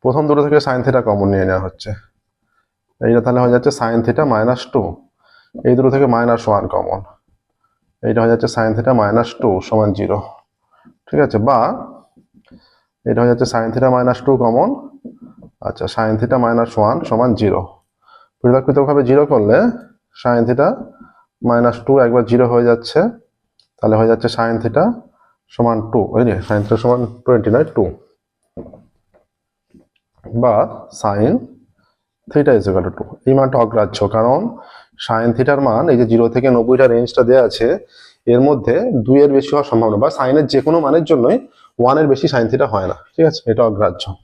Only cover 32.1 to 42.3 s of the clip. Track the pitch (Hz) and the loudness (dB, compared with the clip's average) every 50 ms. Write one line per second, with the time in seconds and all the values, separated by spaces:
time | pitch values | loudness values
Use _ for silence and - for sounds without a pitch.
32.1 | _ _ _ - - 147 143 143 127 107 90 98 92 92 90 92 - - - - | _ _ _ -2 -2 0 2 4 2 2 2 0 -2 -2 -2 -4 -8 -10 -14 -14
33.1 | - - _ 131 135 135 135 131 131 127 117 107 110 110 104 85 - - 104 98 | -16 -6 _ 0 2 2 2 0 0 0 0 0 0 -2 -2 -2 -2 -4 -4 -2
34.1 | 107 113 113 120 135 165 214 233 - - - - - - - _ _ - - - | 0 0 0 0 0 0 -2 -6 -10 -12 -20 -20 -20 -20 -20 _ _ -16 -8 -6
35.1 | 113 113 117 117 110 117 131 151 143 135 139 127 107 117 160 170 135 120 123 113 | -4 -2 -2 -2 0 0 0 0 0 0 0 0 0 0 0 2 2 2 2 2
36.1 | 113 113 117 117 117 127 123 135 123 120 113 120 127 127 135 123 117 117 120 113 | 2 2 2 2 0 0 0 2 2 2 2 2 2 4 4 2 4 0 0 0
37.1 | - 135 123 113 131 135 123 110 - - 113 123 170 208 - _ _ - - - | 0 0 2 4 4 4 4 2 0 -2 -2 -2 -2 -4 -6 _ _ -20 -20 -20
38.1 | _ _ _ 120 120 120 135 143 151 127 101 117 120 170 233 254 196 123 107 117 | _ _ _ 0 2 4 4 2 2 0 0 -2 -2 0 -2 -2 -2 -4 0 2
39.1 | 131 143 147 143 139 135 139 - 147 147 143 - 123 113 113 110 107 101 127 156 | 4 4 4 4 2 0 0 0 -2 -4 -2 0 0 0 2 2 0 0 -2 -2
40.1 | 160 - 135 127 135 156 147 127 139 135 127 156 165 170 151 135 151 165 160 - | -2 -2 -2 0 0 0 0 0 -2 -2 0 2 0 0 0 2 0 0 2 2
41.1 | 165 131 117 135 202 262 - - _ _ _ _ _ - 120 123 135 151 156 143 | 0 2 2 2 0 0 -4 -10 _ _ _ _ _ 0 0 2 2 2 2 2
42.1 | 135 131 - 151 | 2 0 0 -2